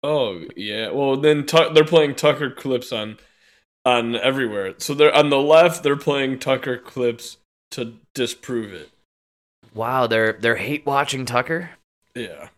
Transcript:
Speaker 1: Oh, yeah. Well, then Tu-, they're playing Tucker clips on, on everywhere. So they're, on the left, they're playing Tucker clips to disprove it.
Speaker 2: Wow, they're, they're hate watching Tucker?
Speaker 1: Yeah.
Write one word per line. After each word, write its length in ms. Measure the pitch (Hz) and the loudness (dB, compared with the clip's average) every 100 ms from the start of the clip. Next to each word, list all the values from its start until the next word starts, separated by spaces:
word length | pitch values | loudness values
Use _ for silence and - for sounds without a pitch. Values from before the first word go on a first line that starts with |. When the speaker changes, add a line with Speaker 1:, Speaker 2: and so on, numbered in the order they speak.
Speaker 1:
Oh, 380 | 147 151 120 90 76 - | -2 -2 -2 -4 -12 -12
yeah. 360 | 104 104 110 | -8 -6 -6
Well, 260 | 131 139 135 | -2 0 2
then 280 | 151 147 143 | 2 2 4
Tu-, 240 | 160 160 | 4 6
they're 100 | 156 156 | 4 6
playing 300 | 165 147 135 | 4 2 2
Tucker 340 | 147 135 139 | 0 2 -4
clips 420 | - 135 127 - | -8 -4 -4 -4
on, 260 | 117 107 107 _ _ _ _ _ _ 127 | -8 -8 -14 _ _ _ _ _ _ 0
on 300 | 120 117 117 | 0 0 -2
everywhere. 580 | 131 135 120 104 95 - | -2 -2 -4 -4 -8 -10
So 160 | - | -8
they're, 200 | 143 147 143 | 4 4 6
on 140 | 147 | 4
the 100 | 139 | 2
left, 440 | 147 160 170 170 | 6 6 6 2
they're 120 | 143 160 | -2 0
playing 440 | 156 143 135 131 | 0 -2 -2 -4
Tucker 380 | 143 131 135 123 | -2 -2 -2 -8
clips 600 | - - 123 117 - - _ _ _ | -10 -4 -4 -4 -14 -20 _ _ _
to 220 | - 117 113 _ | -12 -12 -12 _
disprove 600 | - 120 - - 120 104 | -6 -6 -6 -8 -8 -8
it. 160 | 90 73 _ _ _ _ _ _ _ _ | -14 -18 _ _ _ _ _ _ _ _
Speaker 2:
Wow, 340 | 107 113 131 120 | -6 -2 0 2
they're, 260 | 113 110 113 | 2 0 0
they're 160 | 117 117 | -2 -2
hate 300 | 107 147 - | -4 -6 -2
watching 400 | 139 143 135 123 | -2 -2 -4 -2
Tucker? 460 | 123 123 165 175 - _ _ _ 123 | -2 -2 -6 -8 -20 _ _ _ -12
Speaker 1:
Yeah. 340 | 107 76 82 | -12 -14 -20